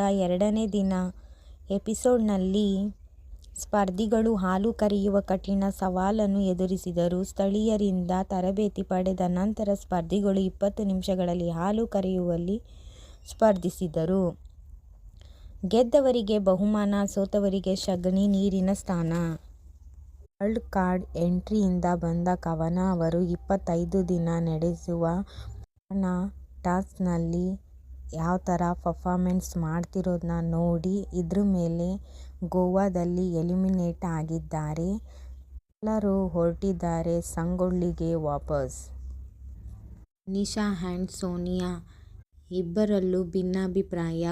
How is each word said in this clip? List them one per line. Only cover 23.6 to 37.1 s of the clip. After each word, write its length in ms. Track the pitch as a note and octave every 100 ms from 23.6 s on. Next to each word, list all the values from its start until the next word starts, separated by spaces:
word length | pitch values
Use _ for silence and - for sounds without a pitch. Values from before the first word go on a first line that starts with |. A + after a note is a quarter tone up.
| - E3+ E3+ F#3+ F3+
ದಿನ 200 | F3 E3 E3+
ನಡೆಸುವ 680 | E3 D#3 E3+ E3+ - E3+ E3 F3 G3+ - -
ಪುರಾಣ 520 | - - _ - G3 F#3 F3+ G3 - - -
ಟಾಸ್ಕ್ನಲ್ಲಿ 960 | F3+ F3+ F#3+ - F3+ E3+ E3 E3+ F#3 F#3+ - - - - -
ಯಾವ 240 | D#3+ E3 F#3
ಥರ 240 | F#3 F3 F3 F3
ಪರ್ಫಾರ್ಮೆನ್ಸ್ 760 | F3 E3 F3+ F3+ F3+ F#3 - F3
ಮಾಡ್ತಿರೋದನ್ನ 720 | D#3+ E3 F3 F#3+ F3+ F3 E3+ E3+
ನೋಡಿ 640 | E3 E3 E3+ E3+ F#3 G3+ F#3+
ಇದ್ರ 240 | F3+ E3+ F#3+
ಮೇಲೆ 540 | G#3 F3+ E3+ E3+ F3 F#3+ - - - -
ಗೋವಾದಲ್ಲಿ 880 | F3 F#3 F3+ F#3 G3 F3+ F3 F3 F#3
ಎಲಿಮಿನೇಟ್ 720 | E3 E3 F#3 F#3+ F#3 F3 E3+ F3+
ಆಗಿದ್ದಾರೆ. 840 | D#3+ D#3+ E3 D#3 D#3 D3+ D#3 F3 G#3+ - - - - - -
ಎಲ್ಲರೂ 720 | _ - G#3+ A3 G#3 G3 F#3+
ಹೊರಟಿದ್ದಾರೆ 960 | E3+ E3+ E3 G3 F3+ F3 E3 E3+